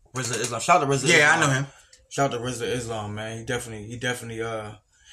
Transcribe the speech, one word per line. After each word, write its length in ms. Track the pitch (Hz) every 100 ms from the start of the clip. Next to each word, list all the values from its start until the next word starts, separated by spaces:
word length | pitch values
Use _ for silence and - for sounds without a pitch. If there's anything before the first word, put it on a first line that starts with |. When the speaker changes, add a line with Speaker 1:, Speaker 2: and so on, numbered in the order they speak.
| _
Speaker 1:
rizza 260 | 123 117 117
Islam. 200 | 120 117
Shout 160 | - 175
out 20 | 139
to 60 |
rizza 160 | 139 143
Speaker 2:
Yeah, 240 | 165 151
I 40 | 165
Speaker 1:
Islam. 40 |
Speaker 2:
know 160 | 147 135
him. 60 | 139 - _ - _
Speaker 1:
Shout 240 | - 139
out 40 | 120
to 60 |
rizza 240 | 123 110 -
Islam, 440 | 127 113 113 104 107
man. 240 | 110 113
He 60 | 113
definitely, 400 | 120 117 107 104
he 100 | 117
definitely, 460 | 123 117 117 113
uh, 300 | 113 113 104 107 _ _ _